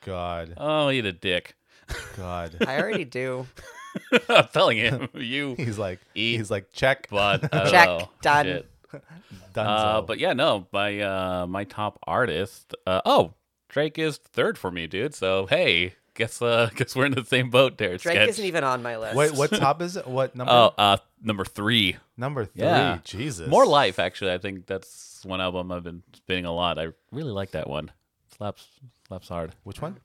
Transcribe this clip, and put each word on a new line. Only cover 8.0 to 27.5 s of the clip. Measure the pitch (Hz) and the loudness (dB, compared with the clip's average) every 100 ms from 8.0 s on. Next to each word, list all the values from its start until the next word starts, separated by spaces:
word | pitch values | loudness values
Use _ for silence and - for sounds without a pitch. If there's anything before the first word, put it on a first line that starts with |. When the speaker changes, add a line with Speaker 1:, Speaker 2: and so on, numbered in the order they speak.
| 90 _ | -6 _
Speaker 3:
Done. | 151 147 117 | 2 4 2
Speaker 2:
Shit. | 90 - _ _ 143 - 165 - 95 92 | -4 -10 _ _ -20 -20 -20 -20 -20 -10
Speaker 1:
Dunzo. | 95 107 | -4 0
Speaker 2:
Uh, | 107 107 110 | 2 2 0
but | 92 107 | -2 -2
yeah, | 165 | -2
no, | 131 156 107 90 | 0 0 0 -4
my, | 98 104 101 | -4 -2 -2
uh, | 101 95 92 90 90 | -4 -2 -2 -4 -4
my | 95 101 | -6 -8
top | - 107 - - | -6 -6 -6 -4
artist, | 90 120 78 98 - _ - - | -2 0 -2 -4 -8 _ -8 -2
uh, | 92 - | 0 4
oh, | 277 85 - _ _ _ | 4 2 -4 _ _ _
Drake | - 156 156 | -4 -2 -2
is | 156 139 | -4 -6
third | _ - 175 208 | _ -2 -2 -2
for | 92 | -6
me, | 87 82 | -6 -6
dude. | 92 139 | -4 -6
So, | - 92 95 98 | -2 0 0 2
hey, | 160 160 85 87 - _ - | 2 4 2 0 -6 _ -6
guess, | 110 - | -6 -2
uh, | 120 117 117 | 2 4 2
<laughs> | - | 0
guess | - 131 | -2 0
we're | 139 | 0
in | |
the | 131 117 | 0 0
same | 127 127 | 0 4
boat | 123 131 - | 6 4 2
there, | 104 92 | -4 -2
Speaker 3:
Drake | 175 180 | 0 4
Speaker 2:
Sketch. | 214 | 4
Speaker 3:
isn't | 220 196 | 2 -2
even | 165 | 0
on | 139 127 | 0 -2
my | 120 113 | -4 -8
list. | 110 120 | -2 2
Speaker 1:
Wait, | 151 | 2
what | 139 147 | 2 0
top | 214 139 147 | 2 2 2
is | 175 185 | -4 -8
it? | 131 | -4
What | 127 127 123 | -2 -2 -2
number? | 123 | 6
Speaker 2:
Oh, | 120 110 - | 8 8 6
uh, | 101 98 - _ | 4 4 0 _
number | 110 101 92 | -4 -4 -6
three. | - 104 117 95 - _ - | -4 2 4 2 0 _ -10
Speaker 1:
Number | 127 143 101 | -6 -6 -8
three. | 85 | -2
Speaker 2:
Yeah. | 131 156 92 85 | 2 2 2 -2
Speaker 1:
Jesus. | - 95 147 95 80 | -8 -8 -8 -6 2
Speaker 2:
More | 185 262 | 4 6
Life, | 147 113 92 | 6 4 2
actually. | 92 - 95 | -4 -2 -2
I | 90 | -2
think | 101 95 - | -4 -10 -8
that's | 95 - - - - 95 | -8 -8 -20 -20 -18 -8
one | 92 | -4
album | 92 90 90 | -2 -4 -6
I've | 90 | -8
been | 85 85 - - | -10 -14 -18 -18
spinning | - 90 87 | -4 -4 -2
a | |
lot. | 85 87 78 | 0 0 -2
I | 82 - _ | -6 -10 _
really | 131 156 | -10 -6
like | 98 98 | -6 -6